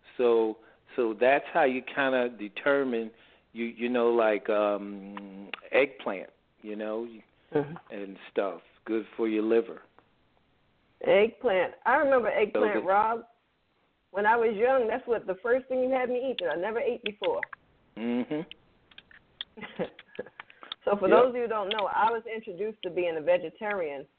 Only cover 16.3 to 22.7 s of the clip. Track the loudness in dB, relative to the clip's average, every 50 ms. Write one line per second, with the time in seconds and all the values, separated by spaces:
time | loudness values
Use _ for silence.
16.3 | -4 -4 -4 -4 -2 -2 -4 -4 -4 -2 -2 -2 -4 -2 -6 -8 -8 _ -2 -2
17.3 | -2 -2 -4 -8 -12 _ _ _ _ _ _ _ _ -6 -4 -2 -2 -2 -2 -2
18.3 | -4 -6 -6 -8 -16 _ _ _ _ _ _ _ -20 -20 _ _ -20 -20 _ _
19.3 | _ _ -16 _ _ -18 -16 -16 -8 -8 -8 -8 -8 -20 -20 _ -14 -14 -14 -14
20.3 | _ _ -20 _ -20 _ -16 -16 -16 _ _ 0 0 2 4 6 8 8 8 6
21.3 | 2 -2 -4 -2 -4 -4 -4 -4 -2 -2 -2 -2 0 2 2 2 2 -2 -6 -8
22.3 | -10 -10 -10 -12 -8 -6 -6 -8